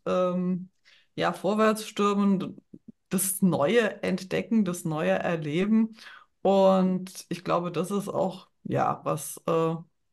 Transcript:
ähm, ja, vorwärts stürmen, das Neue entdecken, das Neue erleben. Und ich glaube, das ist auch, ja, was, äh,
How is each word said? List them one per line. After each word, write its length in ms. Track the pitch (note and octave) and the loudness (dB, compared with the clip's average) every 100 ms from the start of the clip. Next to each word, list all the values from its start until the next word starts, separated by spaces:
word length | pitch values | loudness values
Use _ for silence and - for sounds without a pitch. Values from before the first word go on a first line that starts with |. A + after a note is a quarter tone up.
| - | -2
ähm, 640 | F#3 F3+ F3+ F3+ F3+ F#3 _ _ - _ | 0 0 0 -2 -4 -6 _ _ -20 _
ja, 180 | - E3 | -4 -2
vorwärts 540 | F3 F3+ G#3+ A3 G#3+ - | -2 -2 2 2 2 -4
stürmen, 720 | - G3+ G3+ G3+ F#3+ D#3 - - - - - - | -2 0 2 2 2 -2 -10 -20 -20 -20 -20 -6
das 320 | F#3 F#3+ - | -4 -2 2
Neue 600 | F#3+ D#3 C#3+ A#3 G#3+ - | 2 4 4 4 2 0
entdecken, 600 | F#3 F3+ - D#3+ - A3+ | -4 -4 -4 -4 0 2
das 200 | F#3 F3 | 2 -2
Neue 280 | E3 D#3 F3+ | -4 -2 0
erleben. 840 | F#3+ - E3+ D3+ D#3 G3+ A3 A3+ A3 - - _ _ | 0 0 -4 -2 -2 2 2 2 -4 -20 -20 _ _
Und 840 | F#3 G3 F#3+ F#3+ F#3 F#3 F#3 - - | 2 6 6 6 4 0 -6 -12 -10
ich 160 | F3 | -8
glaube, 280 | - E3 F3 | -2 -2 -2
das 180 | F3 F#3 | -4 -4
ist 180 | G3+ G3+ | -4 -4
auch, 400 | - F3+ F3+ - _ | -2 -2 -4 -16 _
ja, 360 | - C#3+ - D3 | -6 -2 -2 -2
was, 340 | D3 D#3 - - - | -4 -6 -6 -10 -2
äh, 300 | E3 E3 E3 F3 _ _ | 0 0 -4 -10 _ _